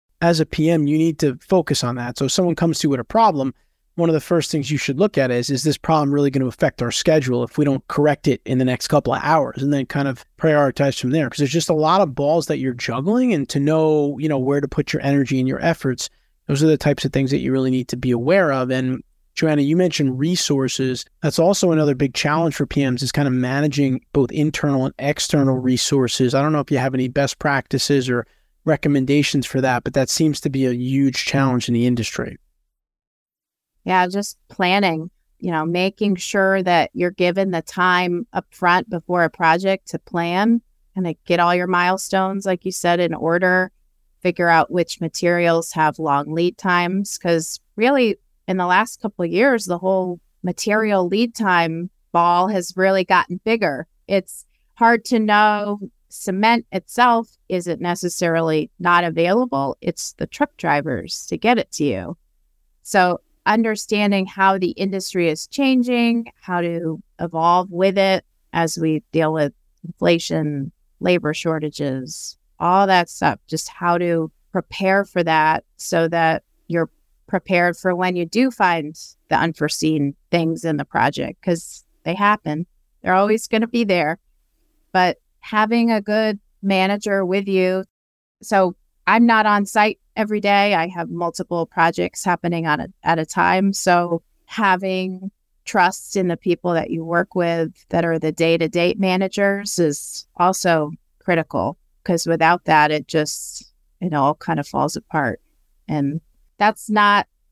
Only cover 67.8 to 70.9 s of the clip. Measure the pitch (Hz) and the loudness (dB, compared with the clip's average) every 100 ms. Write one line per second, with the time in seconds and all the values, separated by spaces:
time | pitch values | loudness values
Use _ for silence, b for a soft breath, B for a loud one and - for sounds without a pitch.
67.8 | 190 190 190 190 - _ _ 170 165 170 | 2 4 2 2 -4 _ _ -2 -2 0
68.8 | 160 156 - 156 156 156 147 - _ _ | -2 -2 -2 0 0 0 -2 -4 _ _
69.8 | 165 - 175 170 - 160 151 143 139 - | -16 -2 2 2 0 -4 -4 -4 -8 -12
70.8 | _ | _